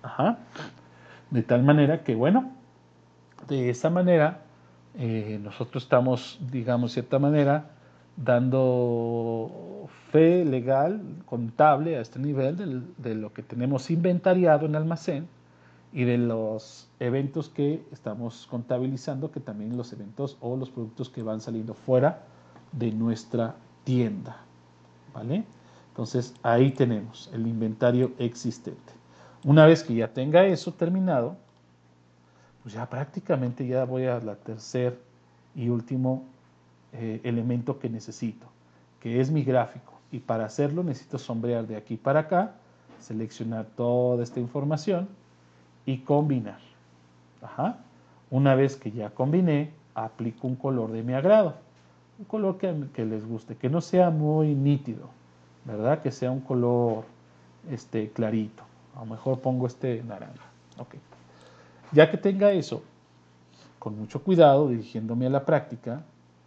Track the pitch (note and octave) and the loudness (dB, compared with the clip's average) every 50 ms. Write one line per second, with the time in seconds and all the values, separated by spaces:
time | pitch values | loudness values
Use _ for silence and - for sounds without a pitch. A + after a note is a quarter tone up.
0 | - B2 - - C#3 G3+ A#3 - - - - - - - - - - - - - | -16 -10 -4 0 0 0 0 -2 -8 -16 -16 -16 -16 -16 -18 -20 -20 -20 -20 -20
1 | - - - - - - C#3+ A#2 A2 - B2 B2 C3 C#3+ D3 D3+ D3 C#3 D#3+ D#3+ | -20 -20 -20 -20 -10 -2 -2 -2 2 2 4 4 6 6 6 6 6 4 2 0
2 | - - A#2+ A2 B2 D#3 G3+ C4 C4 - - - - _ _ _ _ _ _ _ | -2 -2 0 2 4 4 4 4 2 -2 -8 -18 -20 _ _ _ _ _ _ _
3 | _ _ _ _ _ _ _ - - - C#3+ C3+ B2 B2 A#2+ B2 - D#3 E3+ F3+ | _ _ _ _ _ _ _ -20 -8 -4 -2 0 0 0 0 0 0 0 2 2
4 | F#3 F3+ F3 D#3+ D3+ D#3 F3 - - - - _ - - _ _ _ - - G3 | 4 4 6 6 4 2 0 -4 -14 -20 -20 _ -20 -20 _ _ _ -18 -10 -6
5 | B2+ A#2 A2+ A2 G#2 G#2+ G#2+ G#2 G#2 G#2 - - A2+ - - C3 - - C#3 B2 | -4 -2 -2 -4 -4 -6 -8 -10 -10 -12 -10 -10 -10 -8 -8 -10 0 4 4 4
6 | B2 C3 B2+ A#2 - - - - D#3 B2 C3 B2+ A2+ B2 B2 A#2+ B2 A#2 - B2+ | 4 4 0 0 -4 -10 -12 -12 -10 -8 -6 -4 -2 0 0 0 0 -2 -2 -6
7 | A#2+ - C#3 C3+ C#3+ C#3+ D3+ D3+ C#3+ C#3 C#3+ D3+ D3+ - - - - - - _ | -2 0 0 2 4 4 4 4 4 4 2 0 -2 -8 -18 -20 -20 -20 -20 _
8 | _ _ _ - B2 B2 B2 A#2+ B2+ B2+ C3 C3+ C3 B2+ B2+ B2 B2 A#2+ A#2+ A#2 | _ _ _ -4 0 2 2 4 4 2 2 2 2 2 2 2 2 0 0 -2
9 | A#2 A#2 A#2 A#2 A2+ A#2 A2+ A2+ A2+ - - - - - - - - - - - | -2 -2 -2 -4 -4 -4 -4 -4 -6 -8 -10 -14 -16 -16 -14 -16 -16 -18 -20 -20
10 | - - - D3+ D#3+ E3 F3 F3+ E3+ D3 C3 B2+ A#2+ C3 C3+ C3+ D3 E3+ G#3 G#3+ | -4 2 6 6 8 8 6 4 2 2 0 0 0 2 2 2 2 0 -2 -4
11 | F#3+ - D#3+ E3 - - B2+ A#2+ A#2 A2+ A#2 - D3+ D3+ C#3+ C3+ D#3 E3+ D#3+ B2+ | -8 -12 -14 -16 -12 -8 -6 -6 -6 -4 2 6 6 6 6 4 2 -2 -2 -4
12 | A2 - - B2+ C3+ D3 C#3+ C3+ C3 C3+ D#3+ F3+ G#3 E3 C3 B2+ B2 F3+ - - | -6 -8 -8 -6 -4 -2 -2 0 0 -2 -2 -4 -6 -6 -6 -8 -8 -12 -14 -10
13 | B2 A#2 A2 A2 G#2+ G#2 - - A#2+ - A2 A2+ B2 C3+ C#3 C3 - - E3 E3+ | -8 -6 -6 -6 -6 -8 -12 -14 -14 -8 -6 -2 -2 0 0 -2 -2 -2 -2 0
14 | E3+ F#3 F3+ F3 - F#3+ F3+ F#3 F3+ E3 D3+ C#3+ D#3 D#3 D3+ D#3 D#3 D#3+ E3+ D#3+ | 2 2 0 0 0 0 2 4 6 6 6 4 4 0 -2 -2 -2 -4 -4 -4
15 | - - D3+ C#3 E3+ - - - _ _ _ _ - - - - _ _ - - | -4 -6 -6 -6 -8 -12 -16 -20 _ _ _ _ -20 -20 -20 -20 _ _ -4 -2
16 | B2 B2 A#2+ A#2+ A#2+ A#2 A2+ A2+ A2 G#2+ A2 G#2+ - - - - - _ _ - | 0 2 2 2 0 0 -2 -2 -2 -4 -6 -8 -10 -14 -20 -20 -20 _ _ -6
17 | C3 B2 B2 C3+ C#3 C#3 C#3+ E3 - - - - C#3+ C#3+ D#3 D#3+ - - D3+ - | -4 -2 0 -2 -2 -4 -4 -6 -8 -6 -4 -2 0 0 -2 -4 -8 -14 -20 -12
18 | - A2+ G#2 A2+ A#2 A2+ A2+ - - - - A#2+ A#2 - C3 B2 B2+ C3+ C3+ C3 | -10 -10 -8 -8 -8 -10 -10 -14 -14 -10 -10 -8 -4 -4 -4 -2 -2 -4 -6 -6
19 | - - C#3 C3 D3 D3+ - C#3+ - - G#2 G#2 G#2 A2 A#2+ B2 A#2+ - G#2 A2+ | -6 -8 -6 -6 -8 -8 -10 -12 -12 -10 -10 -10 -8 -6 -6 -8 -8 -10 -12 -14
20 | G#2 G2 - - C#3 C3+ - - - A#2+ B2+ C3 B2+ B2+ - B2 A2+ A2 A2+ - | -16 -14 -10 -8 -8 -8 -8 -10 -8 -6 -6 -6 -6 -8 -8 -10 -10 -10 -10 -12
21 | B2+ B2 - B2+ A2+ A2 A2 A2 A2 A#2 A2+ A2+ A2 A2+ G#2 - - - B2+ B2+ | -12 -10 -10 -10 -8 -6 -6 -6 -8 -8 -8 -6 -8 -8 -12 -8 0 2 4 4
22 | C3 D#3 F3 - - - - - - - - - - - - C3 A#2+ A2+ G#2+ A2 | 4 4 2 -2 -10 -20 -20 -20 -20 -20 -20 -20 -20 -14 -6 -4 -2 -2 0 0
23 | A2+ A#2 A2+ A#2 - - - A#2 A2+ A2+ - - - - - _ - C3+ B2+ B2 | 0 -2 -2 -4 -6 -4 -2 -2 -2 -4 -6 -12 -20 -20 -20 _ -4 0 2 2
24 | A#2+ A2 G2+ F#2+ - - - - - - - - _ _ _ _ - - _ _ | 2 0 -2 -6 -10 -12 -14 -18 -20 -20 -20 -20 _ _ _ _ -20 -20 _ _
25 | _ - - - A2 A#2+ D3+ G#3 A3+ - - - - - - - - _ - - | _ -18 -14 -10 -6 -4 -2 -4 -4 -6 -14 -20 -20 -20 -20 -20 -20 _ -10 -10
26 | A#2 - - B2+ A#2+ - - - - A#2 A#2 A#2+ C3+ C#3 C3+ - C3+ B2 A#2 G#2+ | -8 -4 -2 -4 -4 -4 -8 -4 0 4 6 6 6 4 4 2 2 2 2 -2
27 | G2+ A2+ - - - - - A2+ A2+ A#2 A#2 A2+ A2+ A2 A2 - B2+ B2 B2 B2 | -4 -8 -14 -18 -18 -10 -8 -4 -4 -4 -2 -2 -2 -4 -2 2 2 2 4 2
28 | B2+ B2+ B2+ - B2 A#2 A#2+ - - A#2+ - - - F2+ - - - - - - | 2 0 -2 -4 -4 -4 -4 -6 -8 -8 -8 -8 -12 -14 -14 -14 -18 -20 -20 -20
29 | _ _ - - - - - - - C3+ D3 D#3+ D#3 D#3+ E3 D#3 - - A#2 A#2 | _ _ -20 -20 -20 -20 -20 -4 2 6 8 10 10 10 10 8 4 -2 -2 -2
30 | A2 - - C3 C3 D3 D#3 F3 F#3+ G3 F3 - - F3+ - - E3+ E3 F#3 F#3+ | -2 -2 -4 -4 -2 4 6 6 6 6 2 0 -4 -10 -6 -4 -2 -2 0 0
31 | F#3 F#3 D#3 B2+ A#2 C3+ F#3 - - _ _ _ _ _ _ _ _ _ _ _ | 0 0 0 0 0 -2 -6 -12 -18 _ _ _ _ _ _ _ _ _ _ _
32 | _ _ _ _ _ _ _ _ _ _ _ _ - A#2 A2 A2+ A#2+ - - B2+ | _ _ _ _ _ _ _ _ _ _ _ _ -20 -16 -12 -12 -10 -8 -6 -8
33 | C#3+ - - F#3+ - - E3+ C3+ B2+ B2 B2 - C3+ B2 B2 B2+ B2+ B2 B2+ B2+ | -8 -8 -8 -8 -2 -2 0 0 0 -2 -4 -6 -4 -2 -2 -2 -2 -2 -2 -2
34 | C3 B2+ A#2+ A#2+ A2 G#2+ G2+ - - - A2+ A2 - - - B2+ B2 B2 B2 - | -2 -2 -2 -2 -4 -8 -10 -12 -12 -14 -14 -14 -10 -6 -2 -2 -2 -2 -2 -6
35 | - _ _ _ _ _ _ _ _ _ - C#3+ A#2 A#2+ A#2+ A#2 A#2 - C3+ B2+ | -12 _ _ _ _ _ _ _ _ _ -10 -6 -2 -2 -2 -2 -4 -4 -4 -2
36 | B2+ B2+ C3 C3 C3 - - _ _ _ _ _ _ _ _ _ _ _ - A2+ | 0 0 -2 -2 -6 -14 -20 _ _ _ _ _ _ _ _ _ _ _ -14 -10
37 | A#2 A2+ A2 A2+ - B2 A#2 A#2 A2+ B2 B2 B2 A#2 C#3 B2+ - - A#2 A#2 A2+ | -8 -8 -8 -6 -4 -2 -2 -2 -2 -2 -2 -2 -4 -6 -6 -6 -8 -8 -8 -10
38 | - - G#2 - A#2 A2+ G#2+ - - - _ _ _ _ _ _ _ _ _ _ | -12 -14 -12 -8 -8 -8 -8 -12 -18 -20 _ _ _ _ _ _ _ _ _ _
39 | - A2+ A#2 B2+ C3 C3+ D#3 D3+ C3 C3 B2+ B2 A#2 - - - - - - - | -8 -2 0 0 0 2 0 0 0 2 2 2 2 0 -6 -16 -20 -20 -20 -20
40 | _ _ - A#2+ - - A2+ A2+ A2 G#2+ - - C#3+ C#3+ D3 E3+ F3+ E3 B2+ - | _ _ -14 -8 -4 -4 -2 -2 -4 -4 -2 -2 -2 -2 -2 -2 -4 -4 -6 -8
41 | - - - B2+ - - A#2+ A2+ A2+ A#2+ A#2+ A#2 A2+ A2 A2 G#2+ - - A#2 A2+ | -10 -12 -12 -10 -8 -8 -6 -4 -2 -2 -2 -2 -4 -6 -10 -12 -10 -10 -10 -4
42 | - C3+ C#3 D#3 D#3 D#3 F#3 F3 G3+ - - - _ _ _ _ _ - - - | 0 2 2 2 2 2 0 0 0 -2 -6 -16 _ _ _ _ _ -20 -20 -20
43 | - - A2+ A2 A2+ A2+ - - A#2 A2+ A2+ A2 A2 A#2 - - A#2+ A#2+ B2 B2 | -14 -10 -8 -8 -8 -8 -10 -10 -8 -6 -6 -6 -8 -8 -6 -4 0 0 2 2
44 | B2 B2 B2 A#2+ A#2+ A#2+ - B2+ B2 A#2+ - D3 C#3 D3 D#3 D3+ - G#3+ F#3 E3+ | 2 2 0 0 -2 -4 -6 -6 -6 -6 -4 -4 -2 -2 -2 -2 -2 -2 -2 -2
45 | F#3+ - - - _ _ _ _ _ _ _ _ _ _ _ _ _ C3 C3+ B2+ | -4 -6 -10 -18 _ _ _ _ _ _ _ _ _ _ _ _ _ -6 -6 -4
46 | - - C#3+ D3 D3+ D3 C#3 B2 G#2+ G#2 F#2+ - - - _ _ _ _ _ _ | 0 2 2 2 2 2 0 -2 -4 -6 -12 -16 -20 -20 _ _ _ _ _ _
47 | _ _ _ _ _ _ _ _ - - - - C#3+ G#3+ B3 - - - _ _ | _ _ _ _ _ _ _ _ -20 -12 -6 -4 -4 -4 -4 -8 -14 -20 _ _
48 | _ _ _ _ _ _ B2+ C3 C#3 C#3 C3 C3 C#3 C3+ C#3 - - A2+ G#2 A#2 | _ _ _ _ _ _ 0 4 4 6 6 6 4 2 0 -6 -10 -10 -8 -8
49 | G#2 G#2 - - B2+ C#3+ D#3 F#3 F#3 E3 D3 C#3+ D3+ D3+ - - _ _ _ A2+ | -10 -8 -4 -2 -2 0 2 2 2 2 2 0 -2 -4 -10 -18 _ _ _ -10
50 | A2+ A2+ - - A#2 A#2 A2 - - B2+ B2+ B2 - C#3 C3 A#2+ A2+ A2 A2+ A2+ | -8 -8 -8 -8 -8 -8 -8 -6 -8 -8 -6 -4 -4 -4 -2 -2 -4 -4 -6 -6
51 | A2+ A#2+ B2+ C3+ C#3+ F#3 G#3+ A3 G3+ D#3 - - - _ _ _ _ _ _ _ | -4 -4 -2 0 4 4 6 6 4 2 -2 -10 -16 _ _ _ _ _ _ _
52 | _ _ _ - G3+ - - G#3+ G3+ F#3+ F#3 F#3+ - F#3 E3 D3+ C#3 C#3 - - | _ _ _ -20 -12 -8 -6 -2 -2 -2 -2 -2 -4 -4 -4 -6 -8 -8 -8 -6
53 | A2+ A2 A2 G#2+ A2 A2+ A#2 A2 - - B2 - - B2+ D3+ E3+ E3 - - F3+ | -6 -6 -6 -6 -8 -8 -10 -10 -10 -14 -10 -6 -4 -2 -2 -2 -2 2 2 4
54 | F3+ F3 D#3+ D3+ D3+ D3+ D3+ D#3+ D#3 D3+ D3 C3+ C#3 C#3+ C#3+ C#3 C#3 A#2+ A2 - | 4 4 2 2 0 2 2 2 2 2 2 2 2 2 2 2 0 -6 -10 -10
55 | - - - _ _ _ _ _ _ _ _ _ - B2 G#2+ G#2 G#2+ B2+ D3+ D#3 | -14 -18 -20 _ _ _ _ _ _ _ _ _ -14 -10 -6 -2 0 0 0 0
56 | - C3 A#2+ - B2+ B2+ C3 C#3 C3 - C#3+ B2 A#2+ A#2+ B2 A#2+ A#2+ A#2 A2 A2 | -2 -6 -6 -4 -4 -4 -4 -6 -4 -2 -2 0 2 2 2 2 2 0 -2 -4
57 | A2 - - _ _ _ _ _ - - _ _ - F3 C3+ A2+ - - - A2 | -6 -12 -20 _ _ _ _ _ -20 -20 _ _ -14 -12 -12 -12 -10 -8 -6 -6
58 | G#2+ - - - A2+ A2 A2 A2 G#2+ G#2+ - - - - - - - - - - | -6 -6 -4 -4 -4 -2 -2 -2 -4 -6 -10 -16 -20 -20 -20 -20 -20 -20 -18 -16
59 | A#2+ A2 A2+ A2+ - C3+ C3 C3 - C3+ B2+ B2+ B2+ A#2+ B2 - - C3 A#2+ A2+ | -14 -14 -14 -6 -4 -4 -4 -2 -2 -2 -2 -2 -2 -4 -4 -6 -4 -4 -4 -4
60 | A#2+ A#2 G#2 F#2 - - - - - - _ _ _ _ _ - - - - C#3 | -8 -10 -12 -14 -14 -16 -18 -20 -20 -20 _ _ _ _ _ -18 -18 -18 -20 -20
61 | - _ - - - - - - - - - - - - - - - - - D3 | -20 _ -20 -20 -20 -20 -20 -20 -20 -20 -20 -20 -20 -20 -20 -20 -14 4 8 8
62 | D#3+ D#3+ - - - G3+ F#3+ F#3+ G3+ G3+ G3 F3 - - - - - - _ _ | 8 8 6 2 0 -2 2 4 4 4 4 2 -2 -4 -8 -10 -10 -16 _ _
63 | _ _ _ _ _ _ _ _ _ _ _ _ - - _ _ - A2+ G#2 G#2+ | _ _ _ _ _ _ _ _ _ _ _ _ -20 -20 _ _ -12 -12 -10 -10
64 | G#2+ - - C#3+ - F#3+ F#3 E3 D#3+ C#3+ C#3 C#3 D3+ C3+ A#2+ A2+ G#2+ - - A2+ | -10 -10 -10 -6 0 4 8 10 10 10 10 8 4 2 0 -2 -4 -6 -8 -6
65 | A2 A2+ A#2 A#2+ B2+ B2+ C#3 C#3 C#3 - D#3+ C#3 - - A#2+ A2+ - A#2+ A#2+ D3 | -6 -4 -2 -2 0 0 0 0 2 2 2 2 0 -4 -12 -12 -10 -10 -10 -10
66 | E3 - _ _ _ _ _ _ _ | -12 -18 _ _ _ _ _ _ _